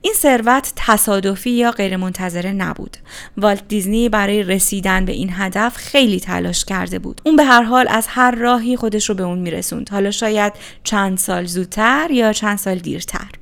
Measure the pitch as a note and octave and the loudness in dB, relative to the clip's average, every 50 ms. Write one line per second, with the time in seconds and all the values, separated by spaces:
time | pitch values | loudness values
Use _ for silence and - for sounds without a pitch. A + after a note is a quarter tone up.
0 | - F#4+ A4 - - D4 C4 A#3 A3 A#3+ B3 C4+ - - - - - - G#3+ G#3 | -2 -2 -2 2 4 4 4 4 4 2 2 2 0 -4 -6 -4 2 2 2 2
1 | - A3+ G3+ G3 F#3+ G3 G3 F#3+ - B3 A#3+ A#3+ A#3+ A#3 A#3 - G3+ F#3 F#3 F#3 | 4 2 0 0 0 -2 -4 -2 -2 -2 0 2 2 0 0 0 -2 -2 -2 -2
2 | F#3 F#3 F3+ - F#3 F3+ E3+ F3 F3 F#3+ F#3+ G3 F#3 D#3+ - - - - - - | -4 -4 -4 -6 -6 -6 -4 -4 -4 -4 -4 -2 -4 -4 -6 -8 -12 -14 -14 -20
3 | - - - - - - - - G3+ G#3+ G3+ G3 G3+ - G#3 G#3 F#3 F#3+ G#3+ A3+ | -20 -20 -18 -18 -18 -14 -6 0 2 2 2 0 -4 -4 -4 -2 0 0 0 0
4 | A#3+ A#3 G#3+ G#3+ G3+ G3 G#3 G#3+ G3+ F3 F#3+ F#3+ - - G3+ G3 F#3 F#3+ F#3 F#3 | 2 2 2 0 0 2 0 0 0 0 0 0 0 0 -2 -2 0 2 2 2
5 | F#3 F#3 - - E3 F#3+ F3 F#3 G3 F#3+ F#3 G3+ A3 A#3+ A#3+ - - - - C#4 | 2 0 -2 -4 -4 -4 -4 -4 -4 -4 -2 0 -2 -2 -2 -6 -12 2 4 4
6 | C4 A3 G3 F3+ - - F3+ F3+ F3 F3 F3 - - - G3 F#3 F3+ F3 F3+ F#3 | 4 4 2 0 -2 -4 -4 -4 -2 -2 -4 -4 -4 -4 -4 -4 -4 -4 -6 -8
7 | F3+ - - - - D4+ D#4+ D#4 D4 C4+ B3 A#3+ A#3 A3 B3 B3+ B3 - A3 A3+ | -8 -10 -12 -4 0 4 6 6 6 8 6 6 6 6 4 4 4 4 2 0
8 | A3+ - - B3+ B3+ B3 A#3+ A3+ A#3+ A#3+ B3 A#3+ A3+ A#3+ B3+ A#3+ A#3 A3 G#3 G#3+ | -2 -2 2 2 4 4 4 2 2 2 2 2 2 -2 -2 0 -2 -2 -2 -2
9 | G#3 - G#3 F#3+ F#3 F3+ F3 F3+ F3+ E3+ D#3+ F3+ F#3 - F3 - - - G3+ G3+ | -2 -2 -2 -2 -2 -4 -4 -4 -4 -4 -4 -6 -6 -6 -8 -8 -8 -4 -2 -2
10 | G3 G3 G3+ - A#3 G#3+ G#3+ G#3 G#3 G#3 G#3 - - - - - - - A3 G3+ | -2 -2 -2 -2 -2 0 2 2 0 0 -2 -6 -18 -20 -20 -12 -6 -2 0 0
11 | G3 F#3+ F#3+ F#3 - - F#3 F3 F3+ E3+ F3 F#3 F3+ F3 - G#3 G#3+ A#3 C4 D4 | 0 0 0 -2 -2 -2 -2 -4 -4 -4 -4 -4 -4 -4 -2 0 2 2 2 2
12 | D#4+ E4+ C#4+ B3 A3+ G#3+ G#3+ - A3 G#3 G#3 G3 - G3 F#3 F3+ F3 D#3 - E3+ | 0 0 2 2 2 2 2 0 -2 -2 -2 -2 -2 -4 -4 -4 -4 -6 -8 -8
13 | - - - - - - - - | -8 -8 -10 -10 -10 -12 -18 -20